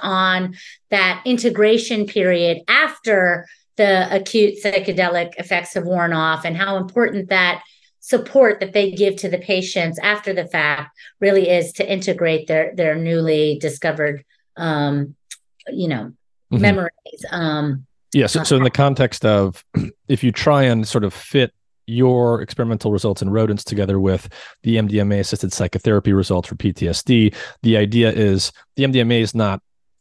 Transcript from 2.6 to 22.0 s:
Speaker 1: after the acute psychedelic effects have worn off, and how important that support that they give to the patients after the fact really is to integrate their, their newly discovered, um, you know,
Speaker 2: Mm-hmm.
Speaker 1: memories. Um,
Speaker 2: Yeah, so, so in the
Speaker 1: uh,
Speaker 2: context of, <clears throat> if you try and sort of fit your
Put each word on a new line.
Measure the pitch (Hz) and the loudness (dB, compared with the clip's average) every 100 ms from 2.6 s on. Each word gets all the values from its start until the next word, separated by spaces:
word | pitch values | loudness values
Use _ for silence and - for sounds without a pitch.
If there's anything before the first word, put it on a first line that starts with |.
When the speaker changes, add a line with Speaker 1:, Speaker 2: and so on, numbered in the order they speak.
| - | 0
Speaker 1:
after | 262 302 - 226 196 180 170 - - _ - | 2 2 -2 0 2 2 -2 -6 -20 _ 0
the | 202 190 185 | 2 2 0
acute | 196 190 226 208 202 | -2 0 2 2 0
psychedelic | 208 196 190 175 180 175 170 - | -4 -2 -2 -2 0 -2 -4 -8
effects | 175 180 175 | -4 -4 -4
have | 185 170 | -6 -2
worn | 180 170 | -2 0
off, | 160 160 160 170 | 0 0 -2 -4
and | 165 | -4
how | 196 196 | -4 -4
important | 185 240 226 202 185 | -4 -2 -2 -2 -2
that | 190 180 - - _ _ _ | 0 0 -2 -10 _ _ _
support | - 240 - 269 233 208 | -2 -2 2 4 4 2
that | 190 | -2
they | 208 196 | 0 0
give | 175 202 196 | 0 0 0
to | 190 | -4
the | 180 | -4
patients | 180 185 185 190 170 165 | -2 -4 -2 -4 -4 -2
after | 202 208 202 | -2 -2 -4
the | 180 175 | -6 -4
fact | 170 151 143 143 _ - _ | -2 -2 -2 -8 _ -20 _
really | 202 196 180 | 2 4 4
is | 175 170 | 2 0
to | - - | -4 -4
integrate | 196 185 180 165 160 160 | -4 -4 -2 0 0 0
their, | 156 160 180 | -2 -2 -2
their | 160 160 | -2 -2
newly | 165 165 160 156 151 151 | -2 0 0 2 0 -2
discovered, | 156 135 165 156 147 143 - _ _ - | -6 -4 -4 -2 -4 -4 -12 _ _ -8
um, | 165 151 143 143 143 - _ - _ _ - | -4 0 0 -2 -4 -10 _ -20 _ _ -12
you | - 175 | -6 -4
know, | 120 117 - _ _ _ | -4 -8 -16 _ _ _
Speaker 2:
Mm-hmm. | 123 | 2
Speaker 1:
memories. | 208 190 170 - - - - | 2 2 -2 -10 -20 -18 -10
Um, | 175 160 151 147 135 - _ _ | -6 -4 -2 -4 -6 -10 _ _
Speaker 2:
Yeah, | 147 110 | 0 2
so, | 160 | 0
so | 156 135 | 2 2
in | |
the | 127 | 2
Speaker 1:
uh, | |
Speaker 2:
context | - 143 135 127 - | 2 2 2 0 0
of, | 110 104 98 - _ - - | 2 4 2 -2 _ -4 -4
<clears throat> | - - | -8 -4
if | 131 | 0
you | 127 | 0
try | - 151 143 | 0 2 4
and | 131 113 110 | 4 2 0
sort | 117 | -2
of | 101 | -2
fit | - - 139 120 _ _ _ - | -6 -2 0 0 _ _ _ -6
your | 117 | 2